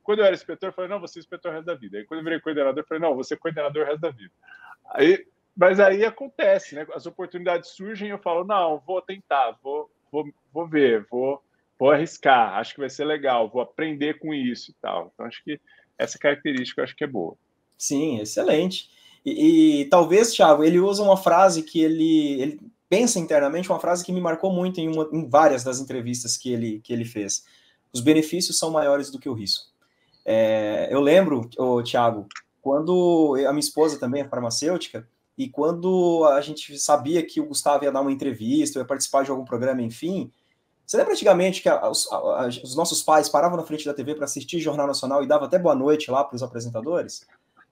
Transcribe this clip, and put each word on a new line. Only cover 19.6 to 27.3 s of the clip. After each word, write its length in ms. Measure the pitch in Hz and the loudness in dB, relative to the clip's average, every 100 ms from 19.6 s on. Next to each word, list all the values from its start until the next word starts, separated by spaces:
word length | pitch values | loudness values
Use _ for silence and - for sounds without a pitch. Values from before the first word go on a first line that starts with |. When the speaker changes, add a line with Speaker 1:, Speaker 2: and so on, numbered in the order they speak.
| 156 147 | 6 4
Speaker 2:
e 20 | 139 | 4
talvez, 460 | 180 160 196 233 | 4 6 4 4
Thiago, 320 | - 156 147 | 6 6 8
ele 140 | 160 175 | 6 4
usa 220 | 196 202 | 2 2
uma 140 | 202 190 | 4 4
frase 460 | - 170 190 160 | 4 6 6 4
que 200 | 156 170 | -2 0
ele, 580 | 160 160 160 156 147 139 | 0 2 2 2 2 -2
ele 200 | 143 - - _ _ | -4 -6 -16 _ _
pensa 300 | 190 240 185 | 2 2 0
internamente, 500 | 165 151 143 165 185 | 0 2 2 -2 -2
uma 120 | 165 | -2
frase 240 | 165 175 | 0 -2
que 80 | 180 | -2
me 80 | 180 | -4
marcou 300 | 175 160 190 | -2 -2 -2
muito 280 | 180 185 185 | 0 -2 -4
em 80 | 160 | -4
uma, 200 | 160 156 | -2 -2
em 160 | 160 139 | -4 2
várias 360 | 143 156 131 | 6 6 4
das 160 | 127 127 | -2 -6
entrevistas 580 | 135 127 120 123 117 - | -8 -8 -6 -6 -6 -6
que 140 | 127 | -4
ele, 280 | 120 113 107 | -4 -4 -8
que 120 | - | -8
ele 120 | 120 | -6
fez. 400 | 117 107 98 | -6 -8 -6